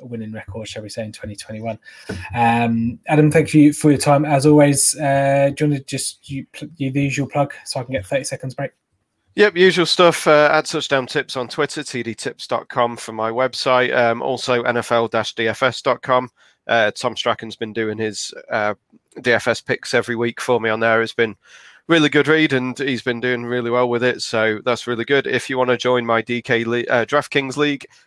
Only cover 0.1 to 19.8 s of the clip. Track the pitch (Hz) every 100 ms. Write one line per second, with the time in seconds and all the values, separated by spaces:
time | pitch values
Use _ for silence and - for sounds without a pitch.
0.1 | 117 110 110 - 107 107 113 107 - 107
1.1 | - 104 104 - 110 113 110 - - -
2.1 | 92 - - 117 233 117 226 233 - -
3.1 | 151 151 160 147 156 147 147 151 135 147
4.1 | 143 151 143 151 147 143 139 - 147 143
5.1 | 139 139 139 139 135 151 139 - 131 -
6.1 | - - 135 - - 151 - 135 135 139
7.1 | 135 135 147 143 - - 135 127 127 -
8.1 | 139 - 131 135 - 143 - _ _ _
9.1 | _ _ - 208 170 190 185 165 - 175
10.1 | - 175 147 147 156 151 160 - 139 123
11.1 | 151 127 131 117 - 143 - 143 127 117
12.1 | 107 - - - 120 - 131 120 117 -
13.1 | 110 113 117 127 - 139 127 123 127 117
14.1 | 117 135 127 - 120 117 120 - 117 113
15.1 | 113 107 - 113 107 131 - - - -
16.1 | 127 123 _ _ _ - 117 104 - 127
17.1 | 107 123 107 113 - 110 107 110 107 110
18.1 | 101 - - - 113 104 101 _ _ _
19.1 | - 123 113 127 113 - 127